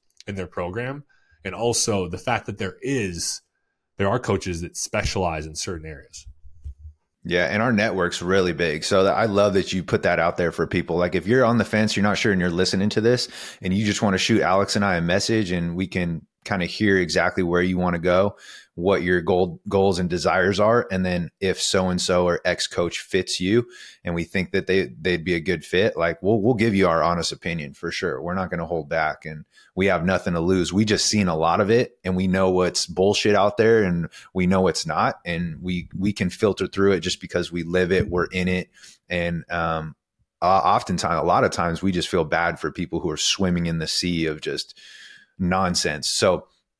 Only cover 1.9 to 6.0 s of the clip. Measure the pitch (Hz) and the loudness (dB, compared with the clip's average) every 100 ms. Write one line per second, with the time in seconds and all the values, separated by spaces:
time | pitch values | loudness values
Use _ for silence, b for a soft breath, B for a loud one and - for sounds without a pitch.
1.9 | 101 90 87 - 113 - 104 95 - 131 | 0 -2 -6 -4 -4 -4 -8 -8 -8 -4
2.9 | 135 98 85 - - _ _ _ _ _ | -2 -2 -4 -6 -8 _ _ _ _ _
3.9 | - 98 123 - 98 95 82 85 - - | -4 -2 0 0 -2 -2 -6 -8 -10 -6
4.9 | 107 101 101 90 80 78 78 - 85 78 | -4 -2 -2 -2 -4 -8 -10 -8 -10 -12
5.9 | 71 | -16